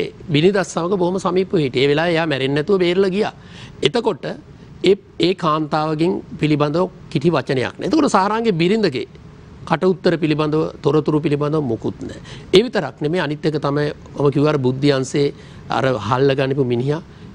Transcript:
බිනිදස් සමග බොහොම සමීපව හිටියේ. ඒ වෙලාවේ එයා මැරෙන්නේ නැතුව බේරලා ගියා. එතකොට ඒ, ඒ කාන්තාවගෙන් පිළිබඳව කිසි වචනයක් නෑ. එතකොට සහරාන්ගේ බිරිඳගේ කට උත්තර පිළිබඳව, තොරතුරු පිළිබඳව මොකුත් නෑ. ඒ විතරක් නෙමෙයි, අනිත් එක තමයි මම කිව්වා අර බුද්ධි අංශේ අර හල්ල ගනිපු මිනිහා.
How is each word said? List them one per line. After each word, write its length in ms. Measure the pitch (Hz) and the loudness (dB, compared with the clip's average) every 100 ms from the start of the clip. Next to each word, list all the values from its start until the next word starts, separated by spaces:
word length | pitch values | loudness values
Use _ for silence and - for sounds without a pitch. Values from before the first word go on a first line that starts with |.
| 175 - - | 0 -8 -2
බිනිදස් 420 | 147 170 202 175 | 2 4 2 -2
සමග 200 | - 170 196 | -4 -2 0
බොහොම 200 | 175 190 | 0 -2
සමීපව 380 | 185 180 185 196 | -2 0 0 0
හිටියේ. 280 | 143 123 139 | 0 2 2
ඒ 60 | |
වෙලාවේ 220 | 143 170 160 | 2 2 0
එයා 120 | 165 | 0
මැරෙන්නේ 340 | 135 135 143 | 0 0 0
නැතුව 180 | 147 196 | 2 2
බේරලා 300 | 175 175 196 | 2 2 2
ගියා. 240 | 185 196 - - - - - | 0 -2 -6 -16 -20 -18 -2
එතකොට 460 | - 233 226 165 - 247 - - - - | 0 0 -2 -2 -6 -10 -14 -20 -20 -2
ඒ, 160 | - 196 - - | 2 2 0 -2
ඒ 140 | 165 196 | 0 0
කාන්තාවගෙන් 760 | 170 156 151 156 156 156 170 196 - - | 0 0 0 -2 -2 0 -2 -2 -6 -4
පිළිබඳව 480 | 151 151 147 151 185 - - | 0 2 2 0 -2 -4 -8
කිසි 200 | 151 156 | -2 2
වචනයක් 460 | 160 123 135 110 - | 0 0 -2 -2 -4
නෑ. 120 | 151 | -2
එතකොට 240 | 302 285 | 2 4
සහරාන්ගේ 420 | 208 190 220 233 | 4 2 0 0
බිරිඳගේ 520 | 170 170 226 202 123 - - - - - - - | 2 2 2 0 -2 -8 -12 -20 -20 -20 -14 -4
කට 180 | 160 | 0
උත්තර 300 | 185 185 - 165 | 2 2 2 2
පිළිබඳව, 440 | 156 147 151 151 160 - | 2 0 0 0 -2 -2
තොරතුරු 380 | 147 151 151 151 | 0 2 2 0
පිළිබඳව 400 | 147 143 147 156 | 2 0 0 -2
මොකුත් 360 | 139 113 113 - | -2 -2 -4 -8
නෑ. 180 | 101 - - - - | -10 -14 -16 -18 2
ඒ 80 | 185 | 2
විතරක් 380 | 240 214 165 - | 4 0 -4 -4
නෙමෙයි, 200 | 151 180 | -2 -2
අනිත් 240 | 147 151 156 | -2 -2 -2
එක 120 | 147 | -2
තමයි 260 | 143 143 147 - - | -2 -2 -2 -6 -10
මම 180 | - 143 | -2 0
කිව්වා 220 | 135 147 | 4 2
අර 40 | 151 | 2
බුද්ධි 340 | 127 131 143 | 0 0 2
අංශේ 420 | 135 127 151 143 - - - - | 2 0 0 -2 -2 -16 -16 -6
අර 140 | 117 131 117 | -2 0 0
හල්ල 320 | 101 123 139 135 | 0 2 2 2
ගනිපු 280 | 131 139 | 0 0
මිනිහා. 380 | 127 120 135 151 - - - | 0 0 -2 -4 -6 -18 -18